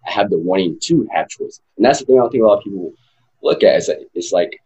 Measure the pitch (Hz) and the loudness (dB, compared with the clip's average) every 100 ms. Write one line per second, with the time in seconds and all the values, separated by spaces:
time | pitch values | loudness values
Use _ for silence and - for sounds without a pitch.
0 | - 104 101 87 85 92 90 78 - 165 | -8 -4 -2 -2 -2 -2 -2 -6 -2 0
1 | 107 82 78 - - - _ - 117 135 | 0 -4 -6 -10 -12 -12 _ 0 2 2
2 | 131 127 - 135 110 101 101 95 85 - | 2 2 4 2 4 2 0 -10 -12 -14
3 | _ _ _ _ - - - - - - | _ _ _ _ -4 2 2 2 -2 -6
4 | - - 87 87 87 - | -8 -12 -4 -2 -2 -8